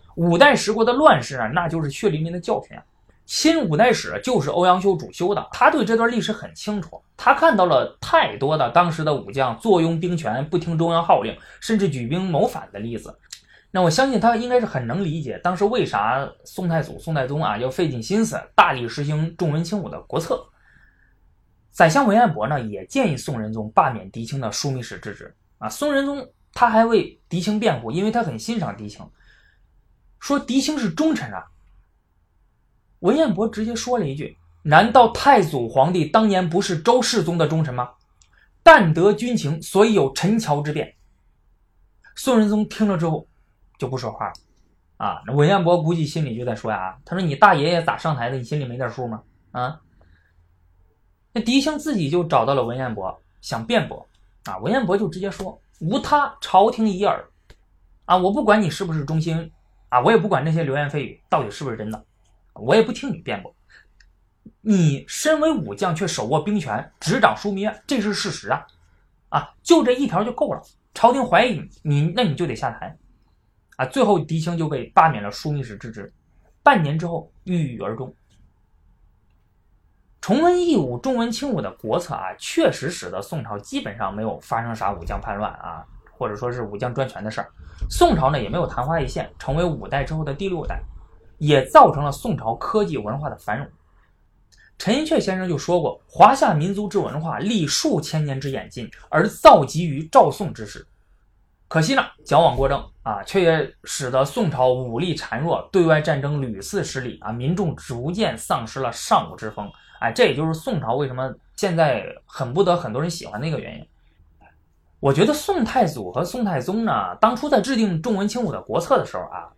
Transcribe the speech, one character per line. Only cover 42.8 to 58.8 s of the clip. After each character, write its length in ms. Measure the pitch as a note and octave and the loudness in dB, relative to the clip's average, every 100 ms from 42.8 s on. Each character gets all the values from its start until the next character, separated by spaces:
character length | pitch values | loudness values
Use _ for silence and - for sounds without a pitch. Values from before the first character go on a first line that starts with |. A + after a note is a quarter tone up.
| G#3+ | 0
了 80 | F3+ | 2
之 100 | E3 | 0
后 200 | D#3 - _ _ _ _ _ | -2 -6 _ _ _ _ _
就 100 | B2+ | -8
不 120 | B2+ | -6
说 120 | A#2 | -6
话 180 | F#2+ G#2 | -8 -10
了 40 | - _ _ _ _ _ - | -10 _ _ _ _ _ -8
啊。 240 | G#2 E2+ - | -6 -6 -2
那 80 | |
文 120 | C#3 D3+ | 2 4
彦 160 | G3 | 4
博 200 | E3+ F3 | 4 2
估 100 | D#3 | 2
计 140 | E3+ D3 | -2 -2
心 180 | E3 | -4
里 140 | C#3+ A2+ | -6 -4
就 80 | B2 | -6
在 80 | |
说 160 | A2 A#2 | -6 -4
呀， 260 | G2+ F#2 - | -4 -6 -12
他 100 | - | -8
说 60 | F3 | -4
：“你 140 | F3 | -2
大 200 | C3+ G#3 | 4 6
爷 180 | E3 D3+ | 6 2
爷 100 | F3 | 0
咋 160 | D#3+ A2 | -2 -4
上 180 | E3 B2+ | -4 -4
台 140 | A#2+ | -4
的？ 80 | C3 | -6
你 60 | |
心 140 | A#2 D3 | -6 -6
里 60 | |
没 140 | B2+ B2 | -6 -6
点 100 | A#2+ | -8
数 180 | C3 B2 | -6 -8
吗？” 160 | A2 - _ _ | -10 -14 _ _
啊， 260 | B2 B2+ D#3 _ _ _ _ _ _ _ _ _ _ _ _ _ _ _ | -8 -8 -8 _ _ _ _ _ _ _ _ _ _ _ _ _ _ _
那 80 | A3+ | -4
狄 180 | A3 C4+ | 0 2
青 180 | C#4 D4+ | 2 -2
自 160 | D#4 | -2
己 140 | A3 C#3+ | -2 0
就 160 | F3 | 0
找 220 | E3 C3 A2+ | 2 2 2
到 80 | |
了 100 | C#3 | 0
文 100 | A#2 | -2
彦 200 | B2 C3 | -4 -6
博， 260 | G#2 F#2+ - _ _ | -6 -8 -10 _ _
想 240 | - A2+ A2+ | -10 -8 -2
辩 200 | A3+ A#2+ | 0 -2
驳 220 | - - _ _ _ - | -8 -18 _ _ _ -12
啊。 100 | F#2+ | -6
文 140 | A#2+ | -2
彦 140 | C4 G3+ | 0 0
博 100 | G3+ | 0
就 120 | G3 | -2
直 120 | D#3 | -4
接 100 | F#3+ | -8
说 300 | - F#3+ - _ _ | -8 -12 -14 _ _
：“无 200 | D#3 C4 | -4 -2
他， 360 | - D4 C#4 - | 2 0 0 -6
朝 300 | - F#3+ A3 | 2 4 4
廷 180 | B3 A3 | 2 -2
已 160 | F#3 | 0
耳 180 | G3 - - _ _ - _ _ _ _ - | 0 -2 -8 _ _ -20 _ _ _ _ 0
啊， 100 | F#3 | 2
我 160 | F#3 | 2
不 100 | G#3+ | 2
管 200 | G#3+ G#3+ | 4 4
你 80 | F#3 | 2
是 120 | - | -2